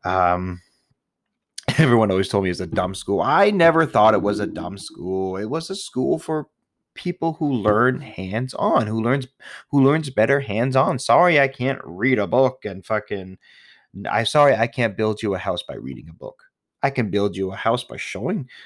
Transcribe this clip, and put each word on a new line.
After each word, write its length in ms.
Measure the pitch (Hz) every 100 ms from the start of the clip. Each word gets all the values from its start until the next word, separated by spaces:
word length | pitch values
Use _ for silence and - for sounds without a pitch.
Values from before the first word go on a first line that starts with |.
Um, 560 | 90 92 90 90 92 90 - _ _ _ _ _
<laughs> 640 | _ _ _ - - 131
everyone 320 | 156 117 107
always 180 | 95 95
told 160 | 101
me 60 | 95
it's 100 | 87
a 60 | 90
dumb 280 | 85 92
school. 280 | 95 - 101
I 280 | 95 156 208
never 360 | 202 170 160 156
thought 260 | 113 107
it 80 | 107
was 200 | 98 101
a 60 | 101
dumb 300 | 87 87 98
school. 640 | - - 87 95 95 95
It 80 | 107
was 240 | 151 165
a 40 |
school 440 | 196 - - 135 156
for 300 | - 156 - _ _ _ _ -
people 380 | 180 170 165
who 180 | 156 151
learn 480 | 127 104 104 123 127
hands-on, 840 | 139 - 92 104 127 - 202 330 107
who 160 | 110
learns, 240 | 113 139 123 _ - - -
who 140 | 143
learns 260 | 135 156 151
better 300 | 117 117 139
hands-on. 580 | 113 101 127 131 165 127
"Sorry, 400 | - 127 180 156
I 80 | 135
can't 340 | - 127 135
read 340 | - 87 123 123
a 80 | 98
book," 380 | 117 131 127
and 200 | 104 95
fucking, 540 | - 107 - 101 92 95 _ _ - _ _ - 101
I, 140 | 107
sorry, 320 | 113 151 143 110
I 100 | 120
can't 300 | - 117 98
build 260 | 110 107
you 120 | 107
a 40 | 92
house 240 | 101 90
by 120 | -
reading 340 | 60 62 65 80
a 60 |
book. 280 | 82 - - _ _ _ _
I 80 | 135
can 200 | 135 107
build 260 | 98 101 95
you 160 | 95
a 40 | 98
house 280 | 113 120
by 120 | - -
showing, 520 | - 95 120 202 131 -